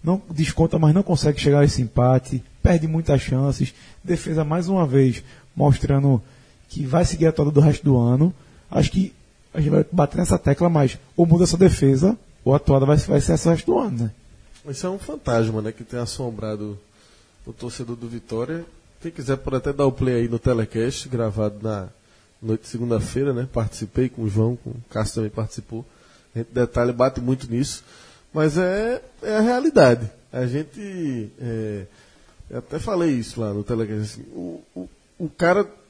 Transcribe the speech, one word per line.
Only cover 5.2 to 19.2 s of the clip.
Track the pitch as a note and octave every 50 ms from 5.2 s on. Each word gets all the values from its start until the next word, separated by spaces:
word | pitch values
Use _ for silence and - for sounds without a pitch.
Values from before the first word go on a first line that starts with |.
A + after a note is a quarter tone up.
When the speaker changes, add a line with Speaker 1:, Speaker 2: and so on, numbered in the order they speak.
| - - - - _ - _
Speaker 1:
mostrando | - C#3 D3 C#3 - - - C#3+ C#3 C#3 C#3 C3+ A#2 - - - - - _ _ _ - _
que | - - D3
vai | B2+ C3+ E3+ F3+
seguir | - - D#3 E3
a | D#3+
toada | D#3 - D3 C#3+
do | D3+ C#3
resto | D3+ D3+ D3 - -
do | D3+ C3
ano. | A#2+ A#2 A#2+ B2 C3+ D#3 F3+ F3+ - - - - - _ -
Acho | - - - -
que | - F#3+ F#3+ A#3+ - _ _ _ _ _ _ _
a | - D#3+
gente | D3 D3+
vai | D3+ D#3 D#3 -
bater | - F3 D3 - -
nessa | - F3+ - -
tecla, | - - C#3 C#3+ - F3 F3
mas | E3 D#3 C#3 C3 - - - _ _
ou | - F3+
muda | E3 D#3+ E3+ F3+
essa | E3+ E3+
defesa, | E3+ F#3+ F3+ - - C#3+ C3+ C3+ C3 E3 G3 A#3 - _ - - _ -
ou | A#2+ C3+
a | D3
toada | - - C#3 C3+ C#3
vai, | C#3 D3+
vai | C#3 - - C#3+ C#3+
ser | - -
essa | E3+ D3 - E3
o |
resto | E3+ D#3 -
do | - F4 F4
ano, | C#4 G#3 B2+ A2+ A#2
né? | G#2+ - _ _ - - - - - - - _ D3
Speaker 2:
Esse | C3+ - -
é | F3+
um | F#3+ G3
fantasma, | - - D4+ D4 - - A#2 A2+ A2+ A2 A2 A2
né, | G#2 A2
que | A2+ - A#2
tem | - A#2+ A#2+
assombrado | A#2+ A2+ - - C3 A#2+ A2 G#2 G#2+ G#2+ G#2+ G#2 G#2 G#2 G2+ G2+ _ _ _ _ _ _ _ _ _ _ _ _ -
o | B2
torcedor | A2+ - A#2+ B2 - - B2 A#2 A#2+
do | A#2 A#2+
Vitória. | A#2 A#2+ A#2 - - A2+ A2+ A#2+ C3 D#3+ E3+ E3+ - - - _ _ _ _
Quem | - E3+
quiser | - -